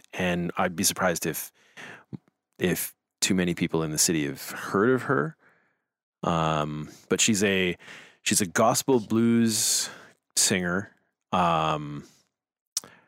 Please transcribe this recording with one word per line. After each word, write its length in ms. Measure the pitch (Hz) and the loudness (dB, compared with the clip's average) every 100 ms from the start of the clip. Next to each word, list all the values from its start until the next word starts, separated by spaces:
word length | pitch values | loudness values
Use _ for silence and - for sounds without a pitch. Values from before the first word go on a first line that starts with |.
| _ | _
and 380 | - 92 87 87 - | -4 -2 -2 -2 -2
I'd 200 | 92 87 | -2 0
be 80 | |
surprised 420 | 95 - 92 85 82 | -2 0 0 0 -4
if, 260 | 76 - _ _ - - - - - _ _ _ - | -6 -10 _ _ -20 -18 -18 -18 -18 _ _ _ -2
if 340 | 90 85 - - _ - | 0 0 -4 -12 _ -4
too 120 | - | 0
many 220 | 92 90 85 | 2 0 0
people 260 | 85 82 | 0 0
in 80 | 80 | -2
the 80 | 76 | 0
city 300 | - 82 69 | 0 0 -2
have 240 | 67 - | -6 -10
heard 400 | - - 98 117 | -10 -2 2 4
of 120 | 127 | 2
her. 320 | 123 135 156 - _ _ _ _ _ _ _ _ | 0 0 -2 -6 _ _ _ _ _ _ _ _
Um, 680 | - 85 80 78 76 76 76 - - | -2 0 0 0 -2 -6 -10 -10 -4
but 100 | - | 0
she's 240 | - 101 | 2 2
a, 320 | 104 95 92 85 - - - _ | 2 2 0 -4 -10 -20 -20 _
she's 180 | - 104 | -2 0
a 60 | 95 | 0
gospel 540 | - 113 123 - 127 | 2 4 2 2 2
blues 920 | 98 113 117 117 117 107 - - - - - _ _ - | 2 2 4 4 2 2 0 0 -4 -10 -20 _ _ 0
singer. 560 | - 95 87 90 107 _ _ _ - | 2 2 0 -2 -4 _ _ _ -4
Um, 720 | 110 87 82 78 78 73 73 - _ _ _ _ _ _ - - - | 0 2 2 0 -2 -6 -12 -14 _ _ _ _ _ _ -10 -10 -20